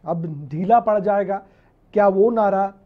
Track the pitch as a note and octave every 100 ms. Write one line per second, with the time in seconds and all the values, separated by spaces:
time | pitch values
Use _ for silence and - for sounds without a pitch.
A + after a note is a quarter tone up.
0 | - E3+ E3 D3 C#3+ D3+ F#3 A#3 A#3 G#3+
1 | F#3+ G3+ F#3+ G3 - _ _ _ _ G#3
2 | G3+ F#3+ A3 A3+ G3+ F#3+ G3 G3